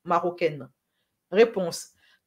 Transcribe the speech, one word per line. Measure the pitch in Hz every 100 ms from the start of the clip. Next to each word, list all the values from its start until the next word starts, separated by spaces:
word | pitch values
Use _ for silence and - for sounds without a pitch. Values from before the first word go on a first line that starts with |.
marocaine ? | 175 175 175 175 165 147 131 _ _ _ _ _ _
Réponse, | 185 233 202 170 - - _ _ _